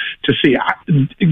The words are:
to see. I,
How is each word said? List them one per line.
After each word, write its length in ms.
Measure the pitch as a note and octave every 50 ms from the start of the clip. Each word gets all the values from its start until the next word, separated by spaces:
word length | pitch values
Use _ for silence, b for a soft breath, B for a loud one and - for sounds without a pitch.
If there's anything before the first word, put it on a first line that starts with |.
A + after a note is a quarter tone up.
| B B B B -
to 100 | - B2+ - -
see. 140 | D3 B2 -
I, 160 | - - - - - - E3+ C#3+ C3+ - - - G3+ E3